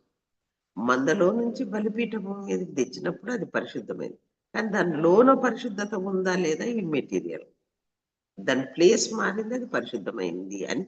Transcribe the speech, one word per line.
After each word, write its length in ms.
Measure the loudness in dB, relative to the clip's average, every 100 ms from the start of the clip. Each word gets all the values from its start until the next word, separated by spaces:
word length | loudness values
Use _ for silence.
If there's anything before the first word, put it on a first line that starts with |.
| _ _ _ _ _ _ _ -4
మందలో 540 | 2 2 4 4 4
నుంచి 320 | 2 -2 -4 -6
బలిపీఠము 680 | -2 -2 -2 -4 -4 -8 -8 -4
మీదకి 260 | -4 -4
తెచ్చినప్పుడు 600 | -4 -4 -4 -8 -6 -6
అది 140 | -6 -4
పరిశుద్ధమైనది. 760 | -4 -6 -10 -8 -8 -8 -12 _ _ _
కానీ 160 | -4 0 0
దాని 260 | 0 2
లోన 320 | 6 8 8
పరిశుద్ధత 600 | 6 4 -2 -6 -4 -4 -4
ఉందా 400 | -2 0 0 2
లేదా 300 | 0 0 -2
ఇమ్మెటీరియల్. 840 | -2 -2 -2 0 -4 -4 -10 -12 _ _ _ _ _ _ _ _ -6
దాని 260 | 0 0 0 6
ప్లేస్ 380 | 6 6 2
మారింది, 420 | -2 -2 -2 -4 -6
అది 100 | -4
పరిశుద్ధమైంది 1000 | -4 -4 -6 -6 -4 -4 -4 -8 -6 -4
అని 180 | -4